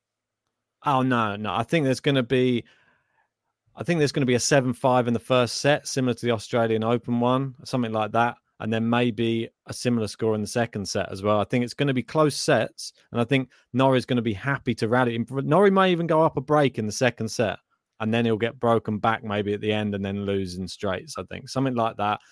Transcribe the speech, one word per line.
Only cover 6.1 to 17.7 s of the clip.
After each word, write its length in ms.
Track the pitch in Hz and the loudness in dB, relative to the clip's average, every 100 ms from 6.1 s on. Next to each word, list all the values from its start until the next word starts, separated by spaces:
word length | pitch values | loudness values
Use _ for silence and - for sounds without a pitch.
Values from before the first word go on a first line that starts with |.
to 120 | 117 120 | -2 -2
the 60 | |
Australian 520 | 113 - 123 113 110 | -2 -2 0 0 0
Open 360 | 110 120 - 120 | 0 -2 -2 0
one, 360 | 120 127 135 127 | 2 0 -2 -10
something 280 | - 131 113 | -6 -4 -2
like 180 | 110 107 | -2 0
that. 240 | 110 117 - _ - | 0 0 -2 _ -10
And 120 | 110 | -4
then 160 | 113 113 | -2 0
maybe 580 | 120 123 107 113 117 113 _ - | 2 0 0 -2 -2 -6 _ -14
a 60 | |
similar 340 | - 123 120 104 | -4 -2 0 -2
score 280 | - 113 107 | -2 -2 -2
in 60 | |
the 60 | 104 | -2
second 380 | 123 117 107 95 | -2 -2 -4 -6
set 220 | 104 90 | -4 -6
as 120 | 95 | -4
well. 160 | 104 107 | 0 2
I 60 | 98 | 2
think 180 | 127 | -2
it's 100 | 120 | -2
gonna 200 | - 143 | -2 0
be 100 | 131 | 0
close 320 | - 156 151 - | 0 2 2 2
sets, 560 | - 123 113 - - - - | 2 2 0 -6 -16 -16 -6
and 100 | 117 | -2
I 20 | |
think 260 | 117 135 131 _ _ | 2 0 0 _ _
Norrie's 340 | 123 135 127 - | 2 4 4 2
gonna 160 | 123 | 0
be 120 | 113 | 0
happy 420 | 98 131 139 - 113 | -2 -4 -4 -2 -2
to 140 | 110 | 0
rally. 280 | 123 123 117 110 | 2 2 -2 -4
Norrie 420 | 135 139 160 202 | -4 2 4 6
may 200 | 190 185 | 4 4
even 160 | 170 165 | 2 2
go 140 | 156 | 4
up 120 | 160 156 | 2 0
a 60 | |
break 360 | 135 151 139 117 | 2 4 2 0
in 80 | 107 | -4
the 60 | |
second 380 | - 127 - 113 | 0 0 0 -4
set, 300 | - 107 - _ | -2 -2 -4 _